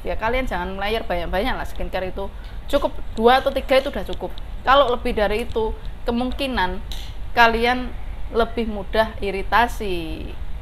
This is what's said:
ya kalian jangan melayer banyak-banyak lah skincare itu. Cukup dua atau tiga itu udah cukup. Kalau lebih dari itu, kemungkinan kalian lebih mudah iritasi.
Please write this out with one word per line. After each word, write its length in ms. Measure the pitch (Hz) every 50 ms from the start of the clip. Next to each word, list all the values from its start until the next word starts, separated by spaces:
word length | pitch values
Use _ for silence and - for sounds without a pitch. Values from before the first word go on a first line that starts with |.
| -
ya 80 | 185 175
kalian 320 | - 214 226 247 262 262
jangan 320 | 240 208 175 180 185 190 196
melayer 240 | 196 208 226 226
banyak-banyak 560 | - - 180 175 165 160 185 180 226 262 202 170
lah 80 | -
skincare 480 | - - - 180 175 - 185 185 185 180
itu. 160 | 196 202 - - - - - - - - -
Cukup 240 | 285 285 - 294 - - - - - -
dua 240 | 220 233 262 262
atau 80 | - 277
tiga 260 | 269 269 262 - 262
itu 140 | 269 269 285
udah 160 | - 233 -
cukup. 240 | - - - 185 170 - - - - - -
Kalau 240 | - - 262 285 269 240 240
lebih 240 | - - 240 208 214
dari 320 | 208 196 214 226 233 226
itu, 240 | - 233 220 220 226 - - - - - -
kemungkinan 720 | 240 233 233 254 254 247 - 285 269 247 202 180 185 185 190 - - - - - - - - - - -
kalian 560 | 240 233 226 226 226 233 240 247 254 247 247 - - - - - - - -
lebih 400 | - 226 226 226 - 233 226 220
mudah 480 | 202 196 190 - - 220 220 214 - -
iritasi. 1120 | 202 196 185 196 208 - 202 214 233 233 - - 220 202 180 170 165 160 156 - - - - - - - - -